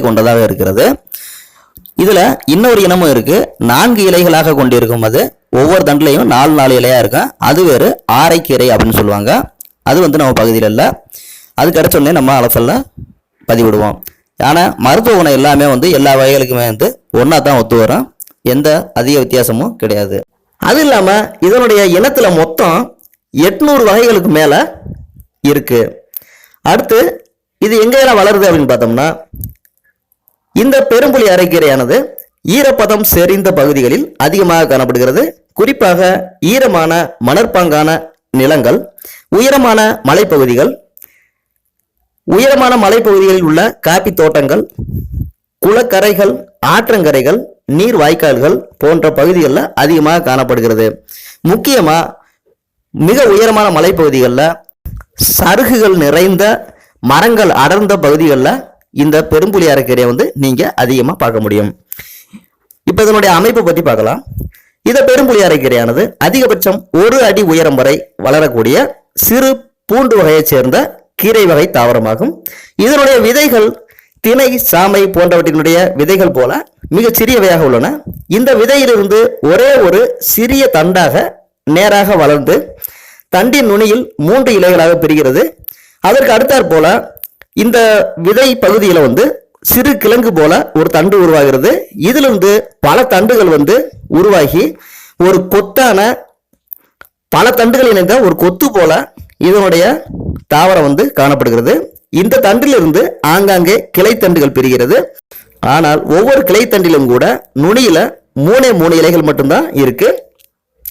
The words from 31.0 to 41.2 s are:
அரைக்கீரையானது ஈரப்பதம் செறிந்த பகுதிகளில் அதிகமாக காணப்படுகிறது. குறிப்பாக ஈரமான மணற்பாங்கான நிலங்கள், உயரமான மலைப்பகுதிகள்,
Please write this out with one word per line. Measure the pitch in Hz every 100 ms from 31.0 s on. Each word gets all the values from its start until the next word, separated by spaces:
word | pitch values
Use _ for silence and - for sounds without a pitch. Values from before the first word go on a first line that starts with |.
| 277 262 214 180
அரைக்கீரையானது | 180 165 151 135 123 214 285 - - _ - 220
ஈரப்பதம் | 277 269 214 214 214 170
செறிந்த | 175 196 190 151
பகுதிகளில் | 139 139 123 180 302 - 143
அதிகமாக | 196 180 165 156
காணப்படுகிறது. | 131 127 120 127 147 311 - _ -
குறிப்பாக | 226 277 202 175 185 190 185 - 160
ஈரமான | 254 262 175 160 165 156 - 120
மணற்பாங்கான | 156 233 190 175 151 156 160 - _ _ 131
நிலங்கள், | 131 156 117 190 - - - - - 190
உயரமான | 254 277 247 226 214 220 -
மலைப்பகுதிகள், | - 214 151 131 120 190 - _ _ _ _